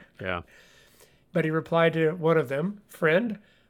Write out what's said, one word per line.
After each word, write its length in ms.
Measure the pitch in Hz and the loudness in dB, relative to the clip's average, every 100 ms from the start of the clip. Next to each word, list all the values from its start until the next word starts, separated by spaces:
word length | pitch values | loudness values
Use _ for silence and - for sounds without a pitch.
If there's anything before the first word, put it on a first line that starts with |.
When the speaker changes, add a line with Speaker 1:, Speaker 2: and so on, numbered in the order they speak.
| - - | -20 -10
Speaker 1:
Yeah. 220 | 92 87 - - - _ _ _ - _ _ | -6 -6 -8 -20 -20 _ _ _ -20 _ _
Speaker 2:
But 120 | 170 | -2
he 60 | 156 | -2
replied 440 | 156 156 165 165 | -2 0 2 4
to 160 | 160 156 | 2 0
one 240 | 180 160 160 | 0 2 2
of 120 | 131 | 0
them, 340 | 139 180 202 - | -2 -4 -6 -16
"Friend, 500 | - 160 170 240 208 _ _ _ | -2 2 2 0 -6 _ _ _